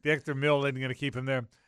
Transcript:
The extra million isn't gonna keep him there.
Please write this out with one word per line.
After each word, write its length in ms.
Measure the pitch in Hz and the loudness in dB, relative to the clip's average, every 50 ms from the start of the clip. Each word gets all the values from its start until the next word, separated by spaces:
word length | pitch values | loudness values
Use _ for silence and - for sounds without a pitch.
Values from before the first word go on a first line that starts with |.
The 80 | - 147 | 0 0
extra 220 | 156 135 - 156 139 | 0 0 0 -4 -2
million 400 | 135 143 151 147 139 139 139 131 | 0 2 4 4 4 2 0 -2
isn't 60 | 131 | -2
gonna 140 | 135 127 127 | -4 -6 -4
keep 200 | - 147 139 123 | -4 -4 -4 -4
him 100 | 131 131 | -4 -2
there. 180 | 135 135 127 120 - _ _ _ | -2 -2 -2 -4 -6 _ _ _